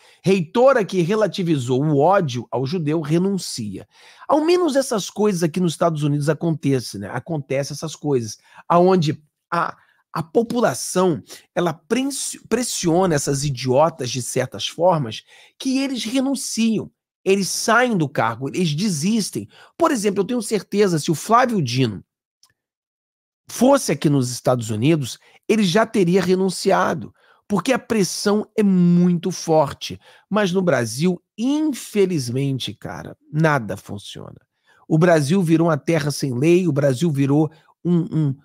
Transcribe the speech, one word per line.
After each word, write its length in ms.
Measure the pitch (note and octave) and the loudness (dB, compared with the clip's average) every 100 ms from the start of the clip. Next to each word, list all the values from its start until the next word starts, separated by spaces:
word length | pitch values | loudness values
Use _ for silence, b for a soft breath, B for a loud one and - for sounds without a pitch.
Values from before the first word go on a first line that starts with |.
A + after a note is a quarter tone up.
| b b | b b
reitora 600 | E3 G3 D#3 A#3+ C4 B3+ | 0 2 2 4 4 4
que 160 | F#3+ F#3+ | 2 0
relativizou 800 | E3 A3 G#3 - E3+ D3+ A#2+ B2+ | 0 0 0 -2 -2 0 0 0
o 160 | D#3 C#3+ | 2 2
ódio 480 | D3+ G3+ E3 B2 A2+ | 4 4 0 -4 -6
ao 160 | A#2+ C3 | -6 -4
judeu 340 | F#3 D3 D#3 | -4 -2 -4
renuncia. 840 | D3 E3 F#3 G3 - - G#2+ F#2 - B B B B | 0 0 0 -2 -6 -10 -10 -12 -16 B B B B
Ao 160 | D4 | 0
menos 300 | D#4 F4+ F4 | 4 2 2
essas 340 | C4+ C4+ A3 - | 0 0 -4 -6
coisas 360 | - G#3+ F#3 | -2 0 0
aqui 160 | E3+ E3+ | -2 0
nos 120 | F3+ | -2
Estados 280 | D3+ E3+ D#3 | 0 0 0
Unidos 260 | D3 D3 C#3+ | 0 0 0
acontecem, 720 | D3+ E3+ D#3 C#3+ C3+ A2 G2+ | -2 -2 -2 0 -2 -2 -10
né? 80 | G2+ | -10
Acontecem 600 | A#2+ - D#3+ C#3 C3+ C#3 | -10 -8 -8 -4 -4 -4
essas 220 | C#3+ D#3+ | -8 -12
coisas, 440 | - D3+ C3+ A2+ - B B - | -8 -2 -2 -2 -10 B B 0
aonde 540 | E3+ F3+ F#3+ D3+ C#3+ _ _ _ | 4 6 4 2 -4 _ _ _
a, 280 | F3 - - b b _ | -4 -4 -8 b b _
a 100 | E3 | -10
população, 1000 | D3+ - A#3 A#3+ G3+ B2+ - F#3 F#3 C#3 B B B | -4 -2 -2 0 0 -2 -4 0 2 0 B B B
ela 180 | - F3 | -4 -2
prens-, 680 | D#3 _ A#3 C4+ C4+ - - - | -4 _ -2 -2 -6 -8 -10 -4
pressiona 680 | A3+ B3 - F3 E3 F#3+ | -4 -2 -4 0 2 2
essas 300 | D3 - C#3 | 0 0 -2
idiotas 680 | D3 B2 B2+ B2+ D#3+ D#3+ B2 | -4 -4 0 2 2 0 -6
de 100 | B2+ | -6
certas 460 | A#2+ - B2 G2 - | -6 -4 -4 -6 -10
formas 560 | - F3 E3 A#2+ G#2+ b b b _ | 0 2 2 -2 -8 b b b _
que 220 | C4+ C4 | -6 -2
eles 260 | C4+ C4 | -2 -4
renunciam, 840 | G#3+ C4 C4 C4+ - - A3+ G#3 G2+ _ _ _ | -4 -2 -2 -4 -4 -2 0 0 -4 _ _ _
eles 240 | - G3 F#3+ | 0 0 0
saem 480 | - - A3+ B3+ G#3 | -4 0 2 2 0
do 120 | D3 | 0
cargo, 400 | - A2+ A2+ C3+ | 0 -2 -2 -6
eles 260 | D#3+ F3+ | -2 -2
desistem. 720 | D3 G#3+ D#3+ E3+ A3+ F#3+ - G#2 b b - | 0 -2 -2 0 0 -2 -6 -10 b b -2
Por 140 | E4 | 0
exemplo, 300 | C#4 G3 G3 | 2 0 -2
eu 40 | G3 | -2
tenho 160 | B3 | -4
certeza, 560 | G#3+ G#3+ - G3+ G#3 E3 | -2 -4 -2 0 2 2
se 120 | - | 0
o 40 | |
Flávio 480 | D#3+ - A3+ B3+ A3 | -2 2 2 2 0
Dino 420 | C3+ B2+ B2+ G2 - _ _ _ _ _ _ _ _ _ _ _ _ _ - | -2 0 0 -2 -12 _ _ _ _ _ _ _ _ _ _ _ _ _ -16
fosse 440 | - B3 C#4 - | 0 4 4 2
aqui 160 | D#3 E3 | 0 2
nos 220 | C#3+ B2 | 2 0
Estados 400 | B2 - B2+ A2+ | -2 -2 -2 -2
Unidos, 480 | G#2+ B2+ E3 B2 - b b - | 0 2 2 -2 -10 b b -2
ele 140 | A3 | 2
já 240 | G3+ F3 A3 | 2 2 2
teria 360 | A3 F3 F#3 | 2 2 2
renunciado, 920 | F3+ F#3 F#3+ F3 G3 F3+ F3+ F3 - b b b _ | 2 0 0 -2 0 2 0 -4 -8 b b b _
porque 220 | G3+ - | -4 0
a 60 | B3+ | -2
pressão 680 | - A3 F#3 - G#3 G#3 - - | 0 0 0 -2 0 0 -2 0
é 60 | |
muito 720 | G3+ F#3 F3 F3 F3+ F3 F#3 | 2 4 4 4 4 2 -2
forte. 640 | E3 - D#3 C#3 - - D#3 b b b | -6 0 2 2 -2 -12 -14 b b b
Mas 220 | G3+ G3+ | -2 0
no 100 | F3+ | 0
Brasil, 580 | F3+ C3 A#2 A2+ F3 F3+ _ - | 2 0 0 -2 0 -2 _ -6
infelizmente, 1400 | A#3+ D4 D#4 B3 - G#3+ F#3+ E3+ A#2+ B2 C#3 C3 - | -2 0 -2 -4 -4 0 0 0 -2 -2 -2 -2 -6
cara, 440 | G2 - D#2+ - - D#4 | -10 -12 -12 -14 -16 _
nada 440 | D3+ D#3+ D3 G#2+ G#2+ | 0 2 2 -2 -8
funciona. 600 | - G#2 - - - - _ b b b b | -10 -14 -14 -16 -16 -20 _ b b b b
O 100 | D#3+ | 2
Brasil 460 | F3+ E3 C#3 F#3+ | 4 4 4 2
virou 240 | E3+ E3 E3+ | 4 4 4
uma 100 | D3+ | 0
terra 360 | - E3 D3 | 0 -2 -2
sem 200 | C#3 C#3+ | -4 -4
lei, 360 | A#2+ D3+ F3 F3+ | 0 4 4 2
o 40 | |
Brasil 380 | C#3 C#3 B2 F3 | 0 0 0 0
virou 400 | C#3 C#3 C#3+ D#3 b b _ | 0 2 2 2 b b _
um, 140 | E3+ F3 | 0 0
um, 380 | D#3+ D#3 D3+ C3+ | 0 0 -2 -2